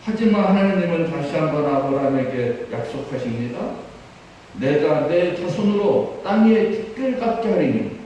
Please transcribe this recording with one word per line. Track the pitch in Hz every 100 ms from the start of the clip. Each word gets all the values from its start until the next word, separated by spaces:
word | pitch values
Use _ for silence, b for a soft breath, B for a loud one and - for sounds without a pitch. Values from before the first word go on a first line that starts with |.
하지만 | - 214 220 202 180 196
하나님은 | 196 185 170 165 160
다시 | - 143 135
한번 | 151 147 147
아브라함에게 | 139 135 139 135 135 123 123 120 120 -
약속하십니다. | 117 117 135 131 131 123 117 120 - - - - - - - - - - -
"내가 | 131 151 - 151 147
내 | 175 175 -
자손으로 | 180 - 202 202 202 - - -
땅의 | - 220 220 220 -
티끌 | - - - 262 240
같게 | 233 226 220
하리니 | 185 143 110 101 -